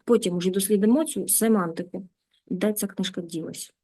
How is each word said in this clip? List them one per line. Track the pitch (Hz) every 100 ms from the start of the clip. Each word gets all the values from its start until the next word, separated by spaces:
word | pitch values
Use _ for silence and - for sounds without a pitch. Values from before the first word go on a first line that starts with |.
потім | - 233 185 175
вже | 185
дослідимо | 190 196 202 214 285
цю | 311 196 -
семантику. | - 220 214 170 - 180 190 190 _ _ _ -
Де | 185 208
ця | 208 196
книжка | - 185 180
ділась? | 170 165 170 170 - _